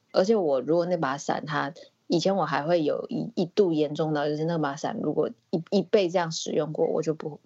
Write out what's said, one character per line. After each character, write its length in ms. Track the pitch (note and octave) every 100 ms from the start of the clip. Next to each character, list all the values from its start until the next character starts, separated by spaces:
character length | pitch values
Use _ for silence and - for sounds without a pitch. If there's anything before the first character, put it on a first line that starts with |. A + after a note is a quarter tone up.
| _
而 140 | - F#3+
且 100 | A3+
我 240 | E3 C3+
如 160 | C3 E3+
果 100 | E3+
那 120 | F3
把 200 | C#3+ F3+
伞 280 | - - D3+
它， 280 | D3 C#3+ - - _ _
以 120 | E3
前 160 | F3+ G3
我 100 | D3+
还 180 | C#3
会 200 | D3 F3
有 240 | D3 - -
一， 240 | - -
一 120 | - E3+
度 260 | - F#3+
严 240 | D#3 D3+ D3+
重 180 | D#3
到 140 | D3 D3
就 80 | D3+
是 80 |
那 140 | D#3+ E3+
把 180 | C#3+ C#3+
伞 240 | C#3+ -
如 120 | D3+
果 160 | D#3 - - _
一， 140 | F3+ E3+
一 100 | G3+
被 280 | E3+ G#3+ F3+
这 100 | F3+
样 140 | E3+
使 180 | E3 -
用 220 | - D3+
过， 120 | D3+ E3
我 160 | D#3+
就 120 | D#3+
不， 260 | D3+ D#3 D3